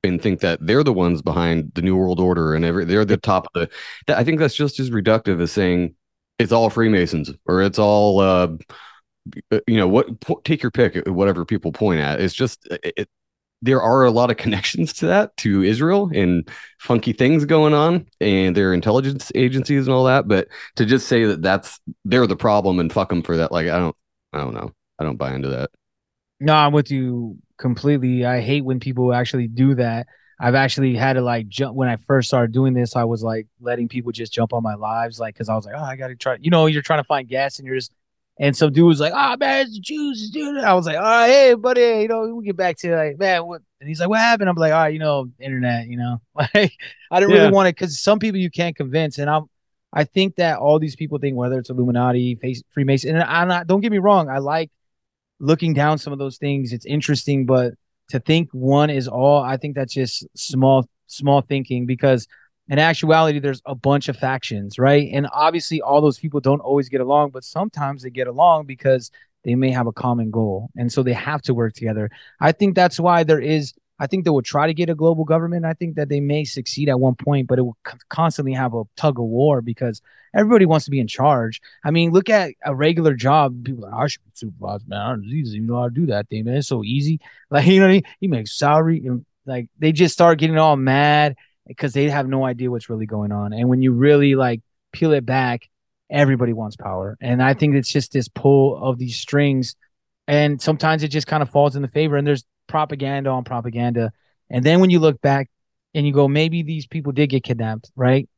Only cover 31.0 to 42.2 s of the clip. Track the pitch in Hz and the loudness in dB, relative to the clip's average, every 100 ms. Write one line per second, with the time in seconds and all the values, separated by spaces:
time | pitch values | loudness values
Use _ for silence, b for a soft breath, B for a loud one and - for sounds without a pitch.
31 | 135 127 123 117 107 98 135 127 127 113 | 0 0 0 -4 -6 -6 -6 -2 -2 -2
32 | - 139 120 131 117 117 135 123 120 127 | 0 0 2 0 2 2 2 0 -2 -2
33 | 117 113 113 113 107 _ 120 120 117 123 | -2 -2 -4 -6 -8 _ -6 -4 -4 -6
34 | 120 113 113 - 117 117 113 104 107 113 | -8 -10 -8 -4 -2 -2 -4 -6 -6 -4
35 | 117 113 113 - 110 110 104 143 143 131 | -6 -8 -12 -8 -6 -6 -6 -12 -12 -10
36 | 131 123 131 123 151 170 156 147 - 156 | -14 -8 -6 -4 2 4 4 0 -2 -2
37 | 135 143 123 127 139 - 131 131 - _ | 0 -4 -2 -4 -4 -6 -8 -6 -8 _
38 | _ _ _ - 143 - 156 139 170 147 | _ _ _ -2 -2 2 2 6 6 6
39 | 151 190 - 254 277 269 262 214 180 302 | 0 0 0 0 0 0 -2 -8 -10 -8
40 | 294 233 214 247 294 285 220 185 165 156 | -6 -8 -10 -8 -8 -2 2 2 2 -2
41 | 214 233 233 277 262 240 240 247 240 220 | 2 4 6 8 8 6 2 2 4 2
42 | 220 226 | 0 -2